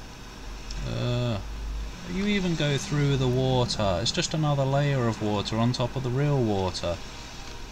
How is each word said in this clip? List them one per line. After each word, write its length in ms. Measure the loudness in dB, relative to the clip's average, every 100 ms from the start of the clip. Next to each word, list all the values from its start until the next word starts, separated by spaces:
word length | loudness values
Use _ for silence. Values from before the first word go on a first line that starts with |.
| -14 -14 -14 -12 -12 -10 -8 -4 -4
Uh, 500 | -2 0 0 0 -2 -4 -6 -6 -6 -6 -8 -6
you 140 | -2 0
even 280 | 2 2
go 240 | 2 2 0
through 380 | 0 2 2 4
the 120 | 2
water. 680 | 2 4 4 2 2 2 2
It's 120 | 0
just 200 | 0 0
another 320 | 2 2 2
layer 420 | 2 2 2 2 2
of 160 | 2
water 340 | 0 0 0 2
on 160 | 2
top 240 | 2 -2 -2
of 60 |
the 80 | -2
real 320 | 2 2 4
water. 540 | 4 2 0 0 -2 -4 -6 -10 -12 -12 -10 -10 -10